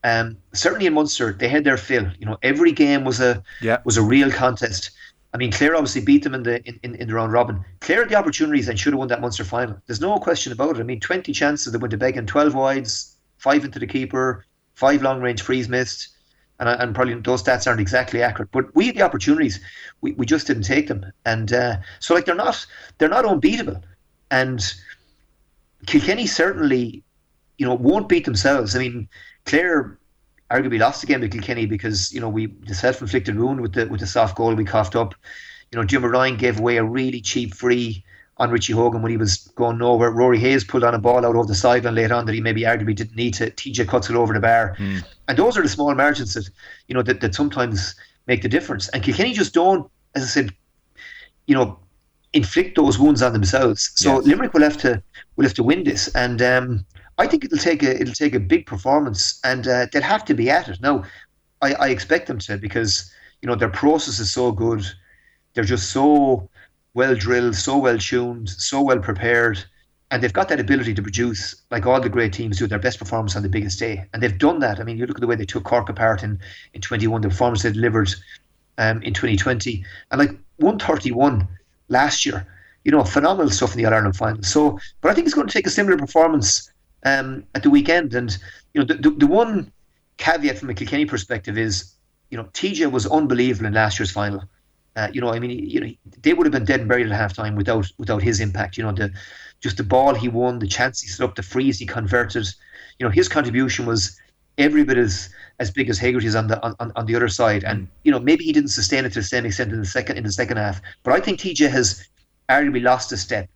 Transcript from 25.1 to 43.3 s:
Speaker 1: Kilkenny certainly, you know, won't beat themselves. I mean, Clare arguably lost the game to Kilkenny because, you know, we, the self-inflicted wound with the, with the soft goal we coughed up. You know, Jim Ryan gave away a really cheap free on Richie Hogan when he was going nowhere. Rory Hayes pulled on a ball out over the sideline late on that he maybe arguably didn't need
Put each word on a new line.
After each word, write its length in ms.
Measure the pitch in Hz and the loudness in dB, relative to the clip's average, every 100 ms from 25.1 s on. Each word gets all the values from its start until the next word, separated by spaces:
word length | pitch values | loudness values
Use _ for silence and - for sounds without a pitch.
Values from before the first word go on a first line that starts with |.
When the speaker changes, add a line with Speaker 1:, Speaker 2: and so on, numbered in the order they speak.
| _ _ _ _ _ _ _ - | _ _ _ _ _ _ _ 0
Speaker 1:
Kilkenny 400 | 151 143 214 220 | 2 2 -2 -2
certainly, 760 | - 165 165 151 127 120 - _ _ _ _ _ _ | 0 0 2 0 2 0 -8 _ _ _ _ _ _
you 80 | 131 | -2
know, 80 | |
won't 340 | 123 123 190 - | 2 4 2 2
beat 160 | 175 151 | 0 2
themselves. 500 | 110 135 139 107 123 | 0 2 2 0 -2
I 40 | |
mean, 280 | 127 120 98 - - _ - | -4 -6 -12 -16 -20 _ -2
Clare 520 | 147 180 160 117 - _ _ _ _ _ | 0 2 0 -2 -12 _ _ _ _ _
arguably 280 | 123 135 117 | -2 0 2
lost 220 | 117 - | 0 0
the 60 | 139 | -2
game 140 | 135 | -2
to 60 | 113 | -2
Kilkenny 360 | 110 95 120 110 | -6 -6 -4 -4
because, 480 | 107 113 104 90 | -4 -4 -4 -4
you 60 | - | -6
know, 100 | 113 | -6
we, 180 | 110 110 - 104 | -4 -6 -10 -10
the 80 | 95 | -2
self-inflicted 640 | 123 131 110 127 - 107 | -2 -2 -2 -4 -2 -2
wound 240 | 123 135 | -2 -2
with 120 | 117 | -4
the, 140 | 107 113 | -2 -2
with 120 | 101 | -4
the 80 | 92 | -4
soft 280 | 120 110 92 | 0 0 0
goal 180 | 117 | 0
we 120 | 110 104 | 0 0
coughed 300 | 113 98 117 | 0 0 -2
up. 200 | 95 - - - - - _ | -4 -6 -20 -20 -20 -20 _
You 80 | 117 | -4
know, 60 | 107 | 0
Jim 200 | 135 123 | 0 2
Ryan 320 | 123 131 120 | 2 2 2
gave 220 | 123 107 | 0 0
away 180 | 117 117 | 0 2
a 60 | |
really 380 | 113 123 131 127 | 0 -2 -4 -4
cheap 320 | 104 - 113 90 | -6 -4 -6 -2
free 480 | 123 123 120 101 - - _ _ | 0 2 0 -8 -12 -20 _ _
on 140 | 120 | 0
Richie 220 | 117 - | 0 0
Hogan 280 | 113 120 113 | 2 2 2
when 100 | 113 | -2
he 60 | 113 | 0
was 200 | 107 90 - - | 0 -2 -6 -2
going 220 | 117 117 | -2 0
nowhere. 340 | 120 117 120 | 2 4 4
Rory 260 | 113 123 120 | 4 4 6
Hayes 240 | 123 135 | 4 2
pulled 200 | 110 131 | 0 2
on 100 | 120 | 2
a 60 | 117 | 2
ball 260 | 113 123 120 | 4 4 4
out 100 | 117 | 2
over 120 | 110 | 2
the 80 | 101 | 2
sideline 400 | 127 123 120 113 | 4 4 2 0
late 160 | 113 | 2
on 140 | 120 110 | 0 0
that 80 | |
he 80 | 110 | -2
maybe 200 | 110 110 | -2 0
arguably 340 | 113 117 107 104 | 0 0 0 -4
didn't 200 | 113 113 | -4 -4
need 180 | 120 | -4